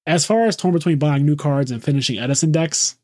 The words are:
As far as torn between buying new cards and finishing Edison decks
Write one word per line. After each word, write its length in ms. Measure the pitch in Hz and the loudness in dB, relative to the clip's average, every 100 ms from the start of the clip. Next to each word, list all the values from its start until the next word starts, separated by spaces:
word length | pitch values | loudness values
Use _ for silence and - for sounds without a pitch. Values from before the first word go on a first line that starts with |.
| 151 | -2
As 200 | 165 - | -2 2
far 180 | 220 | 2
as 140 | 226 - | 2 0
torn 160 | 180 | 0
between 260 | 170 175 147 | 0 0 0
buying 260 | 147 139 143 | 2 2 2
new 120 | 147 | 0
cards 340 | 147 139 131 | 0 0 -2
and 100 | 117 | -4
finishing 380 | 147 139 127 104 | 0 0 0 -4
Edison 320 | 123 139 160 | -2 0 2
decks 460 | 160 160 - - - | 2 0 -2 -4 -6